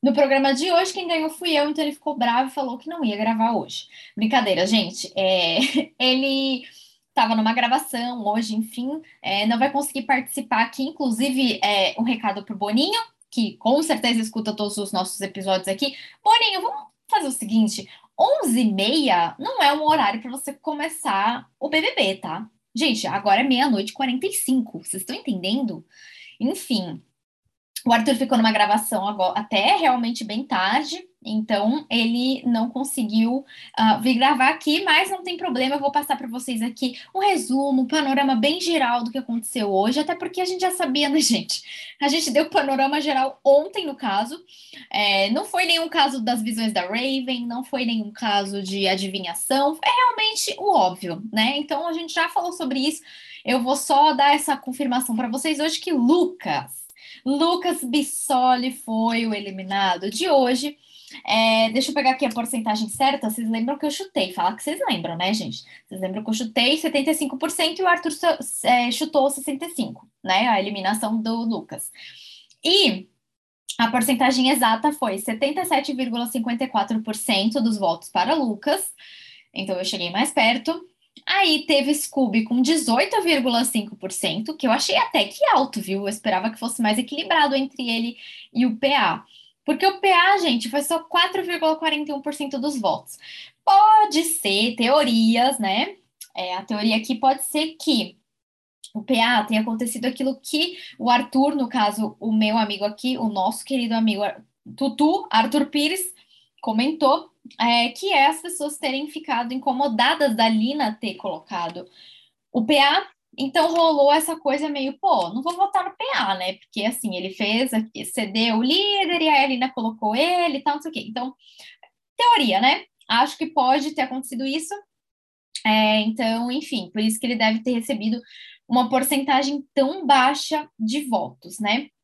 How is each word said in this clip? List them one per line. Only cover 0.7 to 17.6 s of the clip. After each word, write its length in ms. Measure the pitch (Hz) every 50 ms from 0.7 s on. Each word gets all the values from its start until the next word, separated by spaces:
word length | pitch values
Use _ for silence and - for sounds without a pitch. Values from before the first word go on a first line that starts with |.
hoje. 220 | 349 339 381 370 -
Quem 120 | - 349
ganhou 220 | 330 339 320 311 320
fui 220 | 320 - 359 349
eu, 180 | 320 294 285 294
então 160 | 302 311 311
ele 80 | 294
ficou 240 | 285 - _ 302 285
bravo 320 | 226 240 240 233 247 269 262
e 60 | -
falou 240 | 294 269 254 233 240
que 100 | - 311
não 160 | 339 339 294
ia 140 | 226 208 202
gravar 340 | 220 226 226 220 226 233
hoje. 340 | 233 190 143 - - - - _ - - - - _
Brincadeira, 500 | - 214 220 247 254 226 202 185 175 185
gente. 460 | 196 214 220 190 170 180 - - - -
É, 440 | 190 190 185 190 180 175 165 170 190 262 269 - 277
<laughs> 200 | - - _ _
ele 640 | 254 254 254 262 269 277 269 269 269 269 262 247 - - - - - - _ _ _ _
tava 220 | _ - 233 220 226
numa 180 | 220 214 220
gravação 720 | 233 240 233 240 254 - - - - 240 240 247 247 240 208
hoje, 300 | 202 208 226 233 220 220
enfim, 460 | 220 220 220 - - 247 262 294 320 311 - - _
é... 260 | - - 196 202 208
não 120 | 220 233 226
vai 120 | 262 277
conseguir 340 | 277 277 285 285 - 269 226
participar 580 | - 269 254 254 - - 277 233 - 247 214
aqui. 220 | 233 233 - - 269
Inclusive, 760 | 285 311 - 294 254 226 220 262 277 254 262 269 240 - 196
é... 320 | - 208 208 202 190 175 - -
um 40 |
recado 400 | 226 233 247 220 220 214 190 202 202
pro 120 | - 214
Boninho, 420 | 190 202 202 214 240 294 370 427 466 453 - _ _ _ _
que 280 | - 240 226 202 - -
com 240 | - 220 262 294
certeza 400 | 320 320 294 214 - 240 233 226
escuta 340 | 220 220 - 226 214 220 208
todos 220 | 214 208 202 202 208
os 120 | 202 196
nossos 300 | - 185 185 185 - -
episódios 480 | 196 190 - 202 185 196 190 190 185 196
aqui. 260 | 190 196 285 277 277 - - - - _ _
Boninho, 380 | 415 440 466 453 440 392 370
vamos 260 | - 480 403 427 - - _ _ _
fazer 200 | _ - 427 339
o 60 | 269
seguinte, 540 | 254 - 226 202 220 226